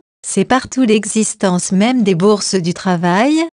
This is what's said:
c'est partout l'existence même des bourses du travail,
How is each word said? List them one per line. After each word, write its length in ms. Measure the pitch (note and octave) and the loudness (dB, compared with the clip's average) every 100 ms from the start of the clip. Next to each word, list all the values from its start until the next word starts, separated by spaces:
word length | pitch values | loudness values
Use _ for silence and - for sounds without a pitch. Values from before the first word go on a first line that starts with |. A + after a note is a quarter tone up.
| - _ - | -8 _ -8
c'est 200 | - F#3+ | -4 0
partout 380 | B3+ - - | 0 -2 -2
l'existence 880 | B3+ A3 G#3 A3 G#3+ - G3 F3+ - | 2 2 0 -2 -2 -2 -2 0 0
même 300 | F#3 G#3+ B3+ | 0 2 2
des 120 | G3+ F3 | 2 2
bourses 400 | G3 G#3 - F#3+ | 2 2 0 -2
du 180 | E3+ | -2
travail, 720 | F3 G3 F3 F3 F3+ C4 D#4 E4 | -4 -2 -2 0 2 2 0 -2